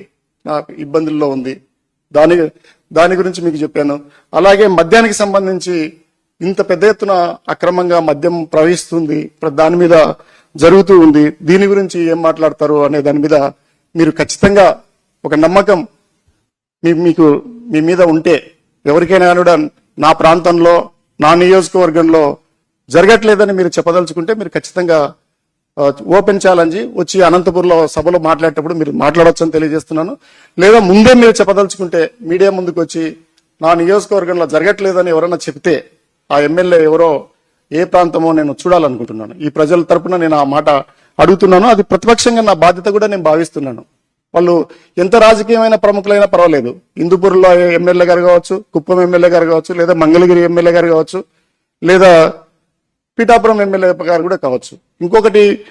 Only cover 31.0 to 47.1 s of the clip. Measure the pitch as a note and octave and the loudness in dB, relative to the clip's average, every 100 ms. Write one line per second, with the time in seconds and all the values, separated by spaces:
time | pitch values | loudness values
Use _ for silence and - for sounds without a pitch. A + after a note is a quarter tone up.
31 | A#3 B3 A#3 G#3+ G3 G3 G3 - F3+ E3+ | 6 6 4 2 0 0 -2 -4 -6 -4
32 | D#3+ - E3 F3+ G3 F#3+ F3 E3 E3 E3 | -4 -6 -6 0 0 -2 -6 -6 -6 -6
33 | D#3+ - _ _ _ - D#3 E3+ E3+ G3+ | -10 -12 _ _ _ -4 -2 0 0 0
34 | - G3 F3 F3 D#3 D3+ F#3 G3 G3 F3+ | 0 -4 -2 -4 -2 -2 -2 -2 -2 -2
35 | F3 D#3+ F3 E3+ - C#3 F3+ C#3 - _ | -2 -2 -2 -6 -10 -6 -4 -4 -6 _
36 | _ _ - C#3+ D3 E3+ F3+ E3+ D#3 D#3+ | _ _ -4 -2 0 0 0 2 2 2
37 | E3 C#3 - _ _ _ - D#3 F3+ F3+ | 0 -2 -8 _ _ _ -8 -6 -2 0
38 | E3+ E3+ E3 D#3 D3 C3+ F3+ F3+ D3 A#2 | 0 -2 -2 -2 -2 -4 -2 0 0 -4
39 | A#2 A2 G#2+ F3+ D3+ D#3 D3+ F3 D#3 E3+ | -12 -14 -16 -12 -8 -4 0 0 0 -2
40 | F3 F#3 D#3+ D3+ C#3 C#3+ D#3 C#3 - _ | -2 -4 -2 -2 -2 -2 0 -2 -4 _
41 | _ - D#3+ F#3 F#3+ F#3 A#3 G#3 G3+ F#3 | _ 0 0 2 2 4 4 2 0 -2
42 | G#3+ A#3 A#3+ A#3 G#3+ E3+ E3+ F3+ G3+ G3+ | 0 0 0 0 0 2 0 0 -2 -2
43 | G#3 G3 D#3 D#3+ E3 D#3 C3+ A#2 - _ | -2 -2 -2 -2 -2 -8 -12 -12 -20 _
44 | _ _ _ E3+ F3 E3+ - _ _ - | _ _ _ -2 0 0 -4 _ _ -6
45 | F#3 A3+ A3 G#3+ G#3+ A3+ A3+ A3 G#3 G3+ | 0 4 4 2 0 0 0 0 0 -2
46 | G3+ G3+ G3+ F3 F3 D3 A#2+ - _ - | 0 0 2 2 2 0 -4 -10 _ -8
47 | E3+ | -2